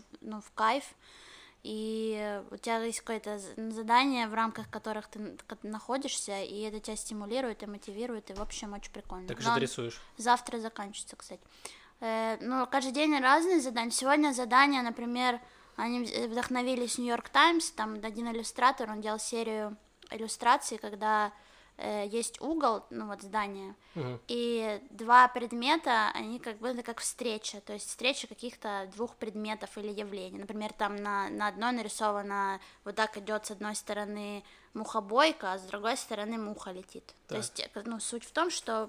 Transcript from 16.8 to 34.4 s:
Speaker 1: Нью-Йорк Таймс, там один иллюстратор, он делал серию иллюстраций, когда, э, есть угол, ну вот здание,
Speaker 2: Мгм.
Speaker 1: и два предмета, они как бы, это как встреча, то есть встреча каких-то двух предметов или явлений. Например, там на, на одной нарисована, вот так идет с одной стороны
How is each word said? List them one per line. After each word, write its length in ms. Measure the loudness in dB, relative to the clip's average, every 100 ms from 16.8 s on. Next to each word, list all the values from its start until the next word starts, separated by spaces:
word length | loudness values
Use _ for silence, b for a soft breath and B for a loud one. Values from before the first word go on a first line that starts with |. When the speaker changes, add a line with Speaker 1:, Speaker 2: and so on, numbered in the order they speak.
| 0 -2
Speaker 1:
Нью-Йорк 300 | 0 -2 2
Таймс, 420 | 6 8 6 2
там 240 | -2 -4 -4
один 360 | -8 -6 -4
иллюстратор, 560 | -4 -6 4 4 4 -2
он 100 | -4
делал 160 | -4 -4
серию 580 | -4 -4 -2 -2 -4 -8 _ _ -4
иллюстраций, 680 | -2 0 2 6 6 4 -6
когда, 540 | -6 -2 2 4 2 B B B B -8
э, 280 | -4 -2 0
есть 320 | -2 -2 -4
угол, 420 | -2 2 2 2 -2
ну 160 | -8 -6
вот 160 | -8
здание, 520 | -4 -2 -2 -4 -10 -14 b -6
Speaker 2:
Мгм. 240 | -6 -6 -4
Speaker 1:
и 540 | -2 0 0 -2 -4 -8
два 360 | -8 8 10 10
предмета, 800 | 6 -4 0 2 4 4 4 4
они 260 | 0 -6 -8
как 180 | -8 -6
бы, 100 | -6
это 140 | -4
как 160 | -6 -6
встреча, 600 | -6 -4 -4 -4 -6 -10
то 140 | -10
есть 140 | -10 -10
встреча 400 | -2 -2 0 -6
каких-то 600 | -10 -10 -8 -6 -4 -6 -6
двух 200 | -8 -6
предметов 640 | -8 -6 -4 -6 -8 -8
или 140 | -8
явлений. 480 | -6 -6 -8 -8 -10
Например, 320 | -8 -6 -6
там 220 | -2 -2 -2
на, 340 | -2 -2 -2
на 180 | -2 -2
одной 260 | 0 0
нарисована, 840 | 0 -2 0 0 0 -2 0 0 -2 B B -8
вот 100 | 0
так 220 | 0 -2
идет 280 | -4 -4 -4
с 60 |
одной 240 | -6 -6 -6
стороны 680 | -4 -4 -4 -6 -6 -8